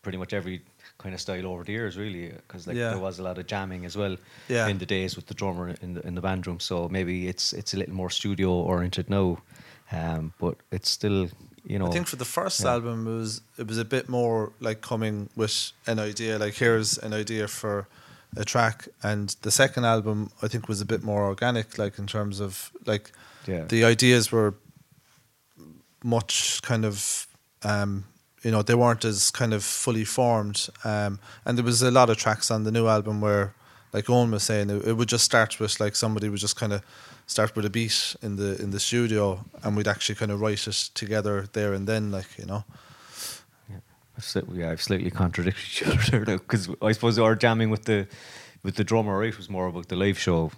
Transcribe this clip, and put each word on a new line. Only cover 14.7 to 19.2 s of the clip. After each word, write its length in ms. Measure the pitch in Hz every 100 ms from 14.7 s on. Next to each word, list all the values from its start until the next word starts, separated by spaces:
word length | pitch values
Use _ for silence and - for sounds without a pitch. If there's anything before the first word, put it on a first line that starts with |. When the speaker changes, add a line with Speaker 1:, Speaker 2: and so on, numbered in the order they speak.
| 110
Speaker 2:
coming 480 | - 113 110 107 104 -
with 360 | 107 - - - -
an 100 | 110
idea, 400 | 107 104 113 110
like, 160 | 104
"Here's 420 | 104 120 113 107 -
an 140 | 110
idea 360 | 107 107 113 104
for 400 | - 110 101 98 - - - _ -
a 80 |
track." 440 | 107 123 117 110 - _
And 320 | 104 104